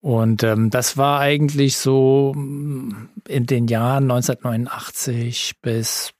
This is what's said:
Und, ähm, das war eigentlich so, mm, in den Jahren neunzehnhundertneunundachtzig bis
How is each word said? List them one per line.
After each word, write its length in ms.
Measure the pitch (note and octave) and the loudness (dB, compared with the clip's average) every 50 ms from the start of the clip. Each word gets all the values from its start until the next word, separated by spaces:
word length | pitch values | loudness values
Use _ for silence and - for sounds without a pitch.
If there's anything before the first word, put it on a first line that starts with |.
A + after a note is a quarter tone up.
Und, 420 | - - A#2 A2+ A2+ A2+ A2+ G#2 A#2 | 0 0 0 2 2 2 2 2 2
ähm, 260 | A2+ A2 A2 A2+ A2 | 2 2 2 2 2
das 280 | G2+ B2+ B2 - - C#3 | 2 0 -2 -2 0 2
war 220 | C#3 C#3+ C#3+ C#3+ | 2 2 2 2
eigentlich 580 | C#3 C#3+ D3 D3 D3+ C#3+ D3 C#3+ C#3 C3+ C3+ - | 2 2 2 2 2 0 2 2 2 2 2 0
so, 560 | - C3+ C3+ C3+ C3+ C3 C3+ C#3 C#3 C#3 C#3 | 0 2 4 4 4 4 4 4 2 0 -2
mm, 760 | D3 C#3 C3+ C#3+ C#3+ D3 D3 C#3+ C3 C3+ B2 G2+ G#2 A2+ - _ - _ - | -4 -8 -8 -8 -8 -6 -6 -6 -6 -8 -8 -10 -10 -14 -16 _ -20 _ -4
in 180 | C#3 C3+ A#2+ | -2 -2 0
den 220 | A#2 C#3 A#2+ A#2+ A2+ | 2 2 2 2 2
Jahren 380 | A2+ A2+ A#2 B2 C3+ C#3 C#3 C3 | 2 2 2 2 2 2 2 2
neunzehnhundertneunundachtzig 1500 | B2 B2 A#2+ - B2+ - - B2 A#2 A2 A#2+ B2 - - - - - - - C#3 A#2+ A#2+ A#2 A#2+ A#2 - - - - _ | 2 0 0 0 -2 -2 -2 -4 -2 -2 -4 -4 -8 -12 -12 -12 -10 -8 -6 -4 -4 -4 -4 -4 -4 -6 -6 -8 -8 _
bis 500 | - B2+ A2+ A2+ A2+ - - - - - - | -6 -4 -2 -2 -2 -4 -4 -6 -8 -10 -12